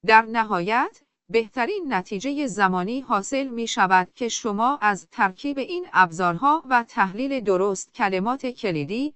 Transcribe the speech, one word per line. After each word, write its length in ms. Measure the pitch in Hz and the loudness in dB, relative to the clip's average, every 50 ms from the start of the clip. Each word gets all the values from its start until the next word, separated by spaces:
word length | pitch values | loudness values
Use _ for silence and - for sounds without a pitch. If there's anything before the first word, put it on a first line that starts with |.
| - | 6
در 160 | 190 220 220 | 8 6 8
نهایت، 800 | 226 220 226 233 220 208 208 175 175 196 220 247 294 415 _ _ _ _ _ _ _ _ | 6 6 -2 -2 0 0 0 -2 0 0 0 0 0 -2 _ _ _ _ _ _ _ _
بهترین 640 | 175 226 226 208 _ 262 233 277 415 403 349 277 233 | 0 0 0 0 _ -4 -4 -2 -2 -6 -4 -2 -4
نتیجهٔ 540 | 185 180 - 220 190 208 269 285 285 294 | -4 -4 -4 -8 -6 -4 -4 -4 -4 -4
زمانی 520 | 254 180 202 202 185 185 180 180 202 240 269 | -4 0 2 2 2 2 0 -2 -4 -6 -8
حاصل 480 | 262 247 240 202 196 - 277 269 277 | -4 -2 -2 -2 -2 -2 -4 -4 -4
می‌شود 600 | 262 240 233 233 226 - 233 196 180 190 185 180 - _ | -4 -6 -6 -6 -4 2 2 4 6 6 4 4 2 _
که 140 | - 254 226 | -8 -6 -6
شما 480 | - - - 226 202 202 233 - - 190 | -6 -4 -4 -4 -2 0 0 0 0 2
از 260 | 208 208 202 180 - _ | 0 0 0 0 -8 _
ترکیب 460 | - - 220 190 185 - - 285 285 | -2 0 0 0 0 -4 -8 -6 -6
این 300 | 277 240 226 349 359 359 - - | -6 -6 -6 -8 -8 -8 0 4
ابزارها 680 | 175 185 175 160 170 185 175 170 170 262 285 302 330 - 262 | 4 4 4 2 0 0 0 0 2 2 2 0 0 0 0
و 160 | 262 240 233 | 0 0 0
تحلیل 520 | _ - 240 196 185 180 214 262 277 277 262 | _ 0 0 0 0 0 -6 -4 -4 -4 -4
درست 540 | 208 202 190 180 190 208 190 185 - _ _ | 0 0 2 2 2 0 0 -4 -8 _ _
کلمات 520 | - 226 196 190 185 190 226 254 269 - | -2 -2 0 0 0 -2 -2 -4 -4 -6
کلیدی 680 | 254 247 - - 202 170 151 143 143 202 240 277 294 285 | -8 -8 -4 -4 -4 -2 -2 -4 -4 -4 -4 -4 -6 -8